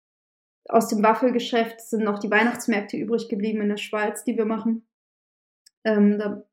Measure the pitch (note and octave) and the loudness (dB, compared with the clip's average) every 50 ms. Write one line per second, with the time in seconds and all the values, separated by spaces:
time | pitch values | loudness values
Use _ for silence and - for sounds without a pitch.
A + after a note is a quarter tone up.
0 | _ _ _ _ _ _ _ _ _ _ _ _ _ - - A3+ A3 - A3+ G#3 | _ _ _ _ _ _ _ _ _ _ _ _ _ 2 2 2 2 2 0 2
1 | G#3 A3 A3 - C4+ B3 B3 A#3 - - B3 A3+ A3+ A3+ - - - - A#3 G#3+ | 4 4 4 4 2 2 2 0 -2 0 0 0 0 0 -4 -14 -10 -6 -2 -2
2 | G#3+ G#3 G3+ G3+ - G3 G#3 G#3+ A3+ A#3+ A#3+ - - B3 G#3+ G3+ G#3 - - A3 | 0 -2 -2 -2 -2 0 2 2 2 2 0 -2 -2 -2 -2 -2 -2 -4 -6 -6
3 | A3 G#3 A#3 A3 - - A#3 G3+ G#3 A3 G#3+ G#3+ G#3 G#3 G#3 G3+ - - - G#3+ | -4 -2 -2 -4 -2 -4 -4 -4 -2 -2 -2 0 0 -2 -2 -2 -6 -6 -4 -2
4 | G#3 G#3+ - - - B3+ A3+ A3+ G#3+ G#3+ A3 G#3 G#3 A#3 A3+ - _ _ _ _ | -2 -2 -4 -4 -6 -4 -2 -2 0 -2 -2 -2 -2 -2 -2 -2 _ _ _ _
5 | _ _ _ _ _ _ _ _ _ _ _ _ _ _ _ _ - A3 G#3+ G#3 | _ _ _ _ _ _ _ _ _ _ _ _ _ _ _ _ -2 0 4 6
6 | G3+ G3+ G#3 G#3 G#3+ G3+ G3+ - - _ | 6 4 4 2 -2 -4 -6 -8 -14 _